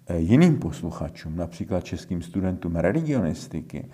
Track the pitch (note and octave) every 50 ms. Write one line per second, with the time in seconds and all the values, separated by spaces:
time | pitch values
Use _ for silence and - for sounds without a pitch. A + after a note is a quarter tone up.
0 | _ - F2 E2+ E2 F2 A#2 D3 F3+ E3+ C#3+ - - E2 D#2+ - E2+ E2 - -
1 | D#2 D2 - - - D#2+ D#2 F2 E2+ E2 - - G2+ - F#2+ F2 - - F#2 E2
2 | - - F#2 E2+ E2 - - G2 F#2 F#2 F2+ F2+ - E2+ E2+ E2 E2 F2+ A#2 E3
3 | D#3+ D3+ C#3+ A#2+ F2+ D#2 - - - - - D#2 - - - C#2+ - -